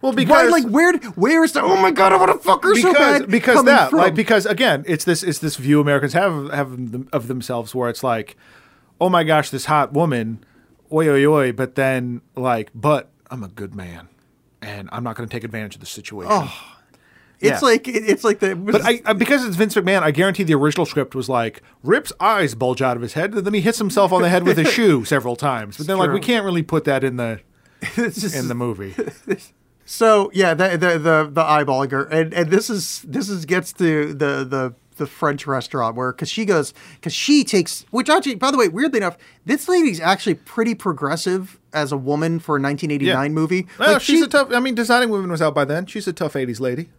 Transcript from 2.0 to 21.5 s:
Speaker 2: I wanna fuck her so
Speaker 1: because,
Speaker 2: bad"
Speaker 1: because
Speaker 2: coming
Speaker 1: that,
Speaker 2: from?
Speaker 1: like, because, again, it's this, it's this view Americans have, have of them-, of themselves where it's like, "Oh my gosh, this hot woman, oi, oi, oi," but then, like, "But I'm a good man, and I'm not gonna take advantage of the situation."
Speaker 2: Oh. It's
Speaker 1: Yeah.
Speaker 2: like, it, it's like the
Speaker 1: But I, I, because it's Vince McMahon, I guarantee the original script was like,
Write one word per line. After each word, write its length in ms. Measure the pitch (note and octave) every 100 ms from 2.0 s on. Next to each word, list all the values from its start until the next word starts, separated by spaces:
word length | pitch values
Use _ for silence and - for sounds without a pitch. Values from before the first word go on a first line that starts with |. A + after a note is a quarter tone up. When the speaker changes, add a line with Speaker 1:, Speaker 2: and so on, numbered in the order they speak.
| F#3+
Speaker 2:
I 40 | F#3+
wanna 200 | F#3 -
fuck 240 | - F#3
her 120 | - A#3+
so 140 | F4+
Speaker 1:
because, 280 | D4 C#4+ C#4+
Speaker 2:
bad" 80 | C4
Speaker 1:
because 220 | G#3 - B3
Speaker 2:
coming 100 | C4
Speaker 1:
that, 160 | C#4 C#3+
Speaker 2:
from? 80 | D#4
Speaker 1:
like, 160 | F#3 D#3+
because, 300 | A3 A3 G#3
again, 380 | G3 B3+ C#3+ D#3+
it's 160 | D#3+ -
this, 160 | E3
it's 160 | F3+ D3+
this 160 | D#3 -
view 220 | C3 D3
Americans 320 | D3 C#3+ C3+
have, 360 | A#2+ G3 D#3 C#3
have 200 | D3 C3+
of 200 | B2+ B2
them-, 180 | A#2+ C3
of 140 | D3 A#2
themselves 480 | B2+ A#2 B2 A2+ B2+
where 140 | A#2+
it's 140 | A2
like, 320 | C3 A2+ G#2 - _ - _ _ _ _
"Oh 100 | F3+
my 140 | F3+
gosh, 260 | D#3+ D#3 -
this 160 | C3+ -
hot 280 | D3+ C3+
woman, 500 | C#3+ E3+ B2 A2 A2+ _ _ _ _ _
oi, 160 | D#3 D#3+
oi, 160 | C#3 C#3+
oi," 260 | D3+ C3
but 240 | A#2 C3 -
then, 460 | C3+ C3 B2 A#2+ _ -
like, 340 | B2+ A#2 G#2+
"But 380 | A#2 C#3+ D3 - _ _
I'm 140 | A#2+
a 40 | G2
good 260 | - G2+ G2+
man, 320 | F2+ E2+ E2+ _ _ _ _ _
and 280 | A2 G2+ F#2+
I'm 120 | A#2
not 120 | A#2+ A2
gonna 140 | A#2
take 140 | A#2+
advantage 320 | A2 A2 G#2 G2+
of 60 |
the 60 | G2
situation." 440 | - - G#2 F2+
Speaker 2:
Oh. 180 | G#3 D3+ - - - _ _ _ _ _ _
It's 220 | G3+ -
Speaker 1:
Yeah. 60 | C#4
Speaker 2:
like, 200 | A3+ A#3+
it, 140 | A3 A3
it's 160 | G3
like 160 | A#3 G3+
the 160 | F#3+ F#3
Speaker 1:
But 300 | G3 A3 G3
I, 160 | A#3+ -
I, 60 |
because 300 | G#3 A3+ C#4+ B3
it's 120 | E3+
Vince 180 | G#3+ A3
McMahon, 260 | F3+ F#3+
I 100 | D#3
guarantee 320 | D3 F#3+ F#3+
the 100 | F3
original 320 | D3+ D3 D3 E3
script 280 | - C3+
was 140 | C3 B2
like, 340 | B2+ A2+